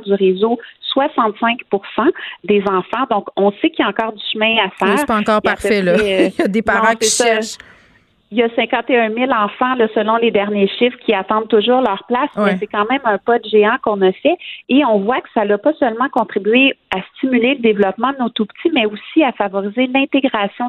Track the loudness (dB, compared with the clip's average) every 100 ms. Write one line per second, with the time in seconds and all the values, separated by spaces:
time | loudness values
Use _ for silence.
0 | 0 2 2 2 0 -2 -8 -14 -4 -2
1 | 0 0 -2 0 -2 -2 -4 -6 -4 -2
2 | 0 0 -6 -8 0 2 2 -2 -2 -4
3 | -2 -2 -4 -2 0 0 -2 0 -2 -2
4 | -4 -6 -8 -2 0 2 -2 0 0 0
5 | 0 0 2 0 0 0 0 0 2 2
6 | 2 2 0 0 -2 0 0 2 2 2
7 | 0 2 2 0 -2 -10 -20 -20 _ _
8 | _ _ -6 0 0 0 -2 -2 0 0
9 | 0 -2 -2 0 -2 -2 -2 0 0 0
10 | 0 0 2 0 0 0 0 2 -2 0
11 | -2 -2 0 -2 0 2 2 2 0 -2
12 | -4 -4 -2 -2 -2 -2 -4 -4 -2 -2
13 | 0 -2 0 0 2 2 2 2 -2 0
14 | 0 2 0 -2 -6 -14 -2 2 2 2
15 | 0 -4 -4 -2 0 0 0 0 -2 0
16 | -2 -2 -2 -2 2 2 2 0 -8 -8
17 | -8 -6 -2 2 0 0 0 2 0 0
18 | -4 -2 -4 -4 -6 -4 -2 0 -2 -4
19 | -4 0 2 0 -4 -4 -4 -2 0 0
20 | 0 0 0 -2 -4 -6